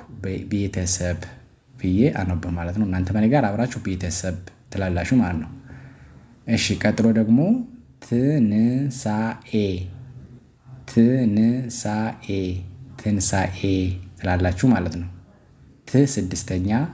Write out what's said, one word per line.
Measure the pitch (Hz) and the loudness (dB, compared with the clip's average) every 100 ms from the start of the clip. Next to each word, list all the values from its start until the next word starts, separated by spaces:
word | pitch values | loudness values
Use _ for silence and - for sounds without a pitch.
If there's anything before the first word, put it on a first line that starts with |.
| - 107 | -16 -10
ቤ-፣ | 98 95 | -8 -8
ቤተሰብ | 95 101 98 92 90 - 90 87 - - - _ _ | -4 -2 -2 -2 -4 -2 -2 -4 -8 -18 -20 _ _
ብዬ | - 92 92 127 | -6 0 4 4
አነብ | - 92 87 87 | 2 -2 -2 -2
ማለት | 85 85 95 | -4 -4 -2
ነው። | |
እናንተ | 104 92 92 | 0 0 0
ከእኔ | 104 110 | 2 4
ጋር | 143 | 4
አብራችሁ | 110 101 120 - | 2 0 -2 -4
ቤተሰብ | 98 90 92 - 92 87 - - - | -6 -4 -4 -6 -6 -6 -10 -20 -10
ትላላችሁ | - 95 87 85 131 | -4 -2 -2 2 2
ማለት | 92 87 | 2 0
ነው። | 78 - - - - - - - - - - | -6 -12 -18 -20 -20 -20 -20 -20 -20 -12 -2
እሺ፣ | 113 - 95 | 0 0 0
ቀጥሎ | 107 107 113 | 2 4 4
ደግሞ | 110 107 117 170 254 240 - - - | 4 4 4 4 2 -2 -12 -20 -18
ትንሳኤ፣ | - 120 135 151 110 107 113 127 139 131 107 107 113 113 - 110 101 92 92 - - - - - - _ - - - | -4 0 2 4 4 4 2 2 -2 -4 -2 -2 -2 -6 -4 0 0 -2 -6 -12 -16 -18 -20 -20 -20 _ -20 -20 -2
ትንሳኤ፣ | - 117 131 120 104 113 123 127 - - 107 110 - - 98 92 92 - - - - | 4 6 6 4 4 4 2 -2 -6 -4 -2 -4 -6 -6 -4 -2 -4 -8 -14 -18 -6
ትንሳኤ | 110 104 92 98 92 92 98 95 92 92 - | -2 0 0 0 0 -2 0 0 0 -4 -8
ትላላችሁ | - 95 90 90 87 135 | -6 -2 2 0 2 2
ማለት | 104 87 82 | 2 0 -6
ነው። | 87 - - - _ - - - - | -8 -12 -20 -20 _ -20 -20 -20 0
ት | 131 139 | 4 4
ስድስተኛ፣ | 107 92 90 - 92 92 113 160 | 2 -4 -4 -4 -2 0 0 -2